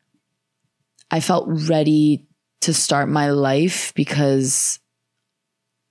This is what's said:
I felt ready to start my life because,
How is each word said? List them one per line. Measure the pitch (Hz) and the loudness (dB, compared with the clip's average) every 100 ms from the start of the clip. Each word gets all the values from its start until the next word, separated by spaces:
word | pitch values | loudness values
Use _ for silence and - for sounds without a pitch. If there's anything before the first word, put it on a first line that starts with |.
| _ _ _ _ _ _ _ _ _ _ _ | _ _ _ _ _ _ _ _ _ _ _
I | 165 | -4
felt | - - - | 0 -2 -2
ready | 160 156 156 151 151 151 147 - _ _ _ | -4 0 2 2 4 4 2 -4 _ _ _
to | - | -4
start | 156 - 143 143 | -2 0 0 0
my | 151 143 | 0 0
life | 143 135 139 180 - - | 0 0 0 0 -2 -6
because, | - 151 147 143 135 131 - - - _ _ _ _ _ _ _ _ _ _ _ | -4 -2 0 0 0 0 -2 -4 -6 _ _ _ _ _ _ _ _ _ _ _